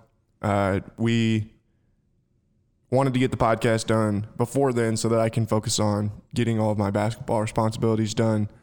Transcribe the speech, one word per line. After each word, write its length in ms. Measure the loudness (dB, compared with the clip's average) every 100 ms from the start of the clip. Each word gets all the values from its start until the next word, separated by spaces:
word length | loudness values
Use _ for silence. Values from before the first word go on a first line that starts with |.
| _ _ _ -6
Uh, 400 | 0 2 2 0 -4 -4
we 560 | 0 2 2 0 -2 _ _ _ _ _ _ _ _ _ _ _ _ _ -4
wanted 220 | 0 2
to 80 | 2
get 100 | 0
the 40 | 2
podcast 480 | 0 2 2 0 2
done 400 | 0 2 -2 -4 -6
before 340 | -2 0 0
then 240 | 2 0 0
so 140 | 0
that 100 | 2
I 80 | 2
can 160 | 0 0
focus 320 | 0 0 0
on 320 | 0 0 -4 -8 -8
getting 240 | -2 0 0
all 120 | 0
of 80 | 0
my 120 | 0
basketball 520 | 0 -2 -4 -4 -2
responsibilities 720 | -2 -2 -2 0 0 0 -2
done 340 | 0 0 0 -4 -8